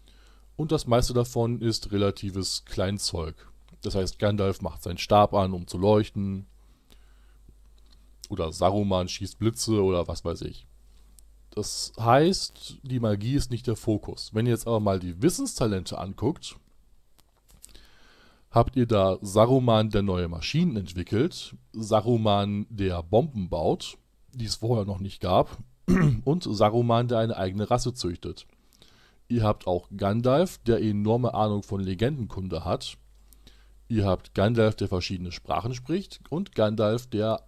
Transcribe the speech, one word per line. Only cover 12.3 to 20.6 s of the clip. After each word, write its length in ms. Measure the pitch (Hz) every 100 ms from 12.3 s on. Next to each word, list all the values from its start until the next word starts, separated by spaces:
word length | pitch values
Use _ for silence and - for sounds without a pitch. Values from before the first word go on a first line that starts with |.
| 190 - - - 147
die 160 | 131 127
Magie 360 | 110 104 110
ist 180 | 139 127
nicht 160 | 113 -
der 80 | 110
Fokus. 580 | - 107 - - -
Wenn 120 | 107 120
ihr 60 |
jetzt 140 | 113 117
aber 140 | 113
mal 180 | 104 95
die 240 | 90 85
Wissenstalente 720 | 147 180 277 - 117 98 90 -
anguckt, 600 | 95 98 101 - - - _ - _ - _ _ _ _ _ - - - - - - _ _ _ _
habt 240 | 117 117
ihr 120 | 131 117
da 320 | 107 95 92
Saruman, 680 | 101 101 117 135 123 110 110
der 120 | 104
neue 240 | 101 90 85
Maschinen 500 | 80 78 151